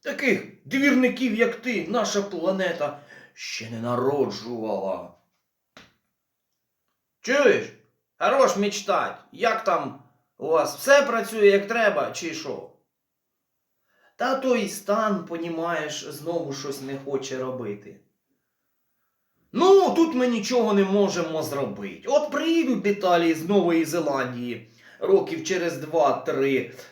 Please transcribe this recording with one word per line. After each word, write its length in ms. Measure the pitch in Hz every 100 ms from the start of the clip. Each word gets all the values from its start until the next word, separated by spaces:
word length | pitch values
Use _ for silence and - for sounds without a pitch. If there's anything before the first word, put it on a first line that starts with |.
Таких 640 | 294 - 269 180 - - -
двірників, 680 | 269 277 254 247 - 254 214
як 200 | 233 -
ти, 320 | 254 202 160
наша 340 | 226 202 202
планета 800 | 196 170 175 190 175 165 147 - - - -
ще 360 | - - - 113
не 100 | 113
народжувала. 1300 | 120 123 131 143 113 101 113 117 110 98 95 90 87 - _ _ _ _ _ - - _ _ _ _ _ _ _ _ _ _ _ _ _
Чуєш? 520 | 214 277 254 135 113 - _ _ _ _
Хорош 400 | 196 269 240 196
мечтать. 600 | 202 - - 170 101 - -
Як 320 | 151 220 220
там 400 | 196 165 143 - - _ _ -
у 100 | 151
вас 300 | 160 143 -
все 240 | 269 285
працює, 460 | 277 226 208 220 202
як 200 | 196 202
треба, 440 | 226 208 147 123
чи 220 | - 165
що? 380 | 143 143 104 - _ _ _ _ _ _ _ _ _ _ _ _ _ _ _
Та 200 | 247 262
той 340 | 262 226 196
стан, 560 | - - 214 214 180 165
понімаєш, 800 | 170 170 165 170 160 151 143
знову 500 | 139 139 156 170 143
щось 280 | 135 147 135
не 160 | 135 135
хоче 400 | 139 135 - 131
робити. 600 | 127 127 107 101 101 - _ _ _ _ _ _ _ _ _ _ _ _ _ _ _
Ну, 420 | - 370 392 330 330
тут 200 | 330 254
ми 120 | 247
нічого 460 | 226 - 247 214
не 100 | 196
можемо 600 | 190 202 190 180 160 160
зробити! 640 | 143 139 117 98 98 - 226
От 240 | 294 302
приїдуть 500 | 285 330 330 262 208
деталі 520 | 202 202 185 175 170
з 160 | 151 170
Нової 360 | 202 170 165 147
Зеландії 880 | 170 147 135 123 120 123 117 - _ - -
років 440 | 190 190 - 160
через 340 | 156 180 170 139
два-три, 960 | 143 160 139 - - 135 139 131 - - -